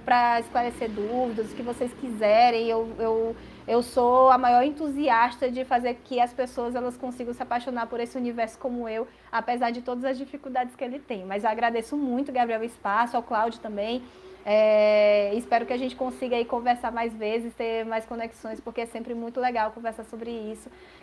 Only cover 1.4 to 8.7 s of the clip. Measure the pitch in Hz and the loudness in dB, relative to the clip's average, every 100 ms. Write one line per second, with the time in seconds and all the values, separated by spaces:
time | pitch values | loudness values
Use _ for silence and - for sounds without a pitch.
1.4 | 214 - 240 240 247 - 254 214 214 220 | -6 -6 -8 -6 -6 -6 -8 0 4 6
2.4 | 247 226 233 226 226 226 226 226 226 226 | 6 4 0 -2 -4 -4 -2 0 -2 -6
3.4 | - - - 240 240 262 240 254 262 254 | -14 -14 0 0 2 2 6 8 8 8
4.4 | 247 247 285 294 302 269 302 226 247 - | 6 4 4 0 -6 -2 2 4 2 0
5.4 | 262 254 262 247 247 240 - 247 240 247 | -4 -4 0 0 0 -6 -4 0 0 0
6.4 | 247 - 240 247 247 247 254 247 240 240 | -4 -4 -4 -4 -6 -6 -10 -8 -8 -8
7.4 | 240 240 247 240 233 233 240 262 240 233 | -4 -4 -4 -6 -6 -6 -6 -4 -4 -2
8.4 | 220 - 262 | -4 -4 -6